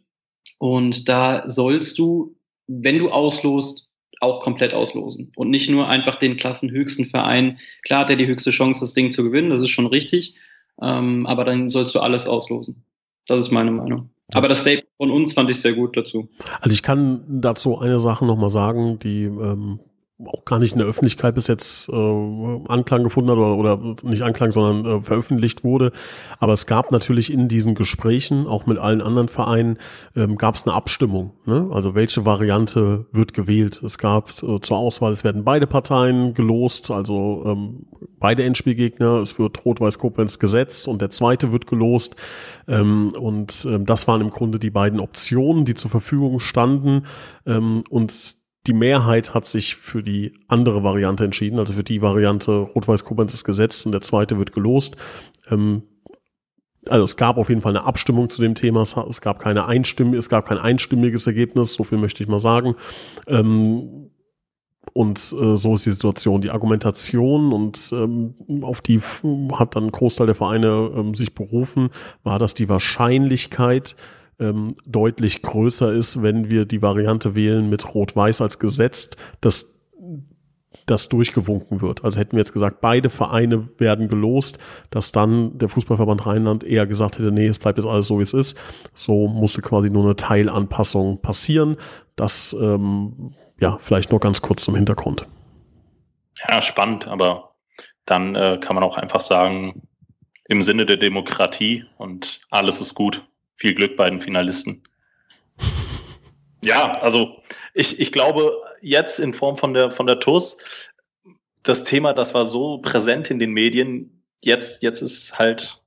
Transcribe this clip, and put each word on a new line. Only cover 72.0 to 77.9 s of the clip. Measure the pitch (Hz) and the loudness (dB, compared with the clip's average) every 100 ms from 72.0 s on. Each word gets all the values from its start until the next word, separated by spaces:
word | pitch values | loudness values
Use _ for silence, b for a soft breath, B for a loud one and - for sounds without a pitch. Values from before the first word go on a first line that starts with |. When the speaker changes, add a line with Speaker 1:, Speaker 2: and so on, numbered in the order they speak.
| B B | B B
Speaker 2:
war, | - 98 | -4 0
dass | 110 | 0
die | - 104 | 0 0
Wahrscheinlichkeit, | 95 - - 120 135 135 131 - - 123 131 135 - B B B - | 0 0 0 2 4 2 0 -2 0 2 2 -2 -16 B B B -6
ähm, | 107 107 107 - | -4 -2 -6 -10
deutlich | - 110 113 113 104 - | -4 0 2 2 0 -2
größer | - 110 120 - 117 | -4 0 2 2 0
ist, | 113 113 127 | 2 0 0
wenn | 107 110 107 | 0 0 2
wir | 113 | 0
die | 104 107 | 0 0
Variante | 104 101 107 110 104 104 | 2 2 2 0 0 2
wählen | 107 110 107 | 2 2 2
mit | 104 - | 0 -2